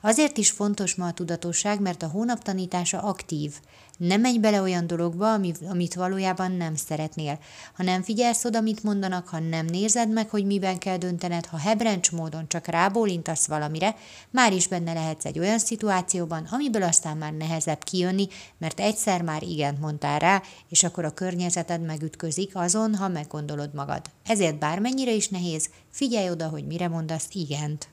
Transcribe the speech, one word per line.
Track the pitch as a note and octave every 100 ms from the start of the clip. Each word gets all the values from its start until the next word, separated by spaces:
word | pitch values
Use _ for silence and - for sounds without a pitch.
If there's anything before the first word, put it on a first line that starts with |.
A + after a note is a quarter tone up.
Azért | G#3 A3+ D4+ -
is | G3+
fontos | - G#3 G3+ F#3 -
ma | F3
a |
tudatosság, | E3 E3+ E3+ F3 E3+ G#3 G#3
mert | G3 F3
a | D#3+
hónap | F3+ A#3 A#3
tanítása | - F#3+ F3+ F3+ F3 F#3
aktív. | G3+ F#3 - D3+ D3 - - - - -
Ne | F3 G3+
menj | B3+ A#3+
bele | G#3+ G#3
olyan | F#3+ F3 E3+
dologba, | E3+ E3+ E3+ G#3+
ami, | A3 F3+ D#3+ E3
amit | F3 F3
valójában | F3+ F3+ F#3+ F#3+ F3+ F#3
nem | F#3 E3 D#3
szeretnél. | - D3+ D#3 E3 D3+ D3+ - - -
Ha | -
nem | F#3 F3+
figyelsz | F3+ G#3+ A#3+ A3+ A#3+
oda, | A3
mit | A3 G#3+
mondanak, | G#3+ G3+ F#3+ F3+ F3
ha | E3
nem | E3 E3 E3
nézed | F3 G#3+ A#3+ A3+
meg, | A3+ G#3+
hogy | G#3 G3
miben | G3+ F#3+ F3+
kell | G3 F#3
döntened, | F3+ F3 F3+ E3+ -
ha | E3
hebrencs | F3 A3 A#3 F#3+ -
módon | E3 D#3+ D#3 D#3+
csak | E3+ -
rábólintasz | E3+ F#3+ G#3+ G#3+ F3 E3 D#3 -
valamire, | D3+ D3+ D#3 F#3+ - - - -
már | B3+ A#3
is | F#3 F3
benne | F3 E3
lehetsz | E3 D#3+ D#3 -
egy | D3+
olyan | F#3 A3+
szituációban, | G#3+ G#3+ G#3+ F#3 F3+ F#3 E3 E3 E3
amiből | B3 D4 A3
aztán | F3+ E3+ D#3+ D3+
már | D3+
nehezebb | D#3 D#3+ E3 E3 D3+
kijönni, | - F#3 F3+ F#3+ G3 - - _
mert | D#3+ -
egyszer | G3+ G#3+ - F#3
már | E3+ D#3
igent | F3 D#3 C#3+ C#3+
mondtál | D#3 D3 D3 D3
rá, | E3 G3 - - _
és | E3
akkor | E3+ - D#3
a |
környezeted | D#3 F#3 F3 F3+ F3 E3 E3+
megütközik | E3 D#3 D#3 - E3 D#3 G3 F#3+
azon, | F3 G#3+ A3 G#3
ha | G3
meggondolod | E3+ D3+ D3+ D3 D3 C#3+
magad. | D3 C#3+ C#3+ - _ -
Ezért | A3 E3+ D3+
bármennyire | D3+ F3 A#3+ C4+ B3+
is | A3 -
nehéz, | F#3 F3 D#3 - - _
figyelj | - C4+ A#3 F#3
oda, | E3+ D#3+
hogy | D#3 C#3
mire | E3 F3
mondasz | E3 D#3+ D#3+ -
igent. | G3+ D3 C#3+ D3 D3+ -